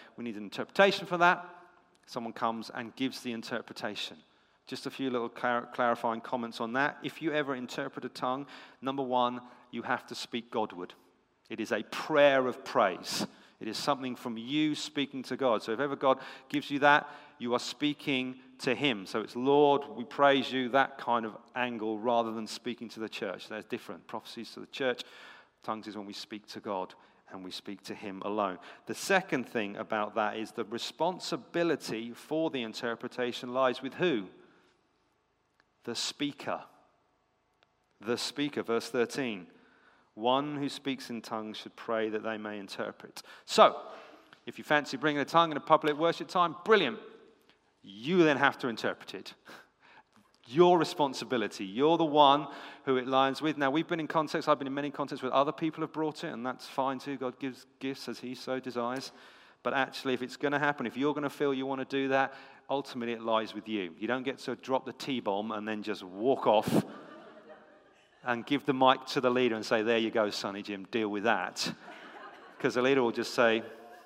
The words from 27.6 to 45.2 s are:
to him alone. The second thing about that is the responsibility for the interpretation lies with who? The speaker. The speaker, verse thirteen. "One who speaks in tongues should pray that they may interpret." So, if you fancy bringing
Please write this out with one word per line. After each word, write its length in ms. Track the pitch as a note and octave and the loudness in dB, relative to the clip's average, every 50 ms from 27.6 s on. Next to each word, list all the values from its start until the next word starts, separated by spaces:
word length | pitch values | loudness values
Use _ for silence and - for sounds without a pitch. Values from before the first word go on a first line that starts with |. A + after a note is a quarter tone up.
| - G#2 G2+ F#2+ | -10 -12 -12 -12
to 120 | - - G2+ | -12 -12 -12
him 280 | F2+ A2 G2+ F#2+ F#2+ F#2 | -10 -10 -10 -10 -8 -6
alone. 340 | G2+ G#2 G#2+ G2+ F#2+ F2+ - - - - - _ | -4 -2 0 0 0 -2 -6 -12 -18 -20 -14 _
The 80 | - A2 | -10 -8
second 520 | - - - G3 F#3 F#3 - E3 C3 A#2 | -6 0 2 2 2 2 0 -2 -4 -2
thing 300 | - - A#2 G#2 G2+ G#2 | -4 -4 -4 -4 -4 -6
about 380 | G#2+ G#2 - A2+ G#2+ G#2 G#2 G#2 | -8 -6 -2 -2 -2 -2 0 0
that 240 | A2 G#2+ G#2 A2 A2 | 0 0 0 -2 -4
is 140 | A2 G2+ | -8 -8
the 120 | - A#2+ G#2+ | -8 -8 -8
responsibility 1500 | G2+ A#2 A2+ - - - - D#3 F3+ F#3 - - - E3 C3+ A2+ - - E3+ E3+ E3+ D3 B2+ - - A#2+ A2 A#2 A#2+ A#2 | -6 -8 -8 -8 -8 -4 -2 -2 -2 -2 -4 -6 -6 -6 -6 -6 -4 -2 0 2 2 0 -2 -4 -6 -6 -6 -6 -8 -10
for 340 | - - - D3+ D#3+ D#3+ D#3 | -14 -8 -4 -2 -2 0 -2
the 140 | C3+ C3 | -2 -2
interpretation 920 | A#2 A2 G#2+ - C3 A#2 A2+ - - B2 - B2 B2 B2 A#2 - C3 B2 | -4 -4 -6 -4 -4 -4 -4 -4 -6 -8 -4 -4 -4 -2 -4 -6 -8 -4
lies 300 | B2 C3 C3 B2+ B2 - | 0 2 2 2 2 0
with 120 | C#3 C3 - | -4 -8 -4
who? 360 | C#3 F3 F3+ C3+ G#2+ F#2 - - - - _ _ _ _ _ _ _ _ _ _ _ _ _ _ _ _ _ _ _ _ _ _ _ _ _ _ _ - | 0 0 2 2 0 -2 -6 -12 -20 -20 _ _ _ _ _ _ _ _ _ _ _ _ _ _ _ _ _ _ _ _ _ _ _ _ _ _ _ -10
The 100 | A#2+ A#2 | -6 -6
speaker. 720 | - - - - - D3 D3 C3+ - - A#2 F2+ - - - - _ _ _ _ _ _ _ _ _ _ _ _ _ _ _ _ _ _ _ _ _ _ _ _ _ | -4 -4 -6 -4 -4 -4 -4 -4 -6 -6 -4 -4 -4 -6 -10 -20 _ _ _ _ _ _ _ _ _ _ _ _ _ _ _ _ _ _ _ _ _ _ _ _ _
The 160 | - A2 A#2+ | -4 -4 -2
speaker, 460 | A2 - - - C#3+ D3 C#3+ - A#2 | -2 -4 -6 -4 -2 -4 -2 -2 -4
verse 260 | G2+ - A#2 A2+ - - | -2 0 0 -2 -2 0
thirteen. 600 | - B2+ A#2 A#2+ - D3 C3+ A#2+ G#2+ F#2 E2+ - - - _ _ _ _ _ _ _ _ _ _ _ | 0 0 0 0 0 -2 -2 -2 -4 -6 -10 -14 -20 -20 _ _ _ _ _ _ _ _ _ _ _
"One 420 | G#2+ A2 B2 C3 C#3 C#3+ D3+ D3 | -2 2 2 4 4 2 -2 -4
who 120 | C#3 C#3+ C3 | -4 -4 -4
speaks 400 | - - - C#3+ C3 B2+ - - | -6 -6 -4 -4 -6 -4 -6 -10
in 140 | A#2+ A2+ | -10 -10
tongues 340 | - - A#2 A2 G#2+ A2 G#2 | -8 -6 -6 -6 -6 -8 -10
should 200 | - - G#2+ - | -12 -14 -14 -16
pray 340 | - - - A2+ A2 A2 A2 | -12 -6 -4 -2 0 0 0
that 120 | G#2+ G#2+ | -2 -4
they 140 | G#2+ A2 A2 | -4 -6 -6
may 220 | G#2+ G#2+ G#2+ G#2 G#2 | -6 -6 -8 -8 -10
interpret." 640 | G2 G2 - - A2 G#2 - - - - - - - - - - - | -10 -10 -8 -8 -8 -8 -8 -12 -16 -18 -16 -16 -18 -18 -20 -20 -10
So, 340 | - - - G3+ B2 - - - - - - - - - - - _ - - _ | 4 8 10 10 10 8 4 -6 -14 -16 -18 -18 -20 -20 -20 -20 _ -20 -18 _
if 140 | A#2+ - - | -14 -14 -10
you 60 | C3 | 0
fancy 320 | - D3+ D3 C#3 - - | 2 2 2 2 0 -2
bringing 260 | A#2 C#3 D#3 D3 D3 | 0 0 0 2 0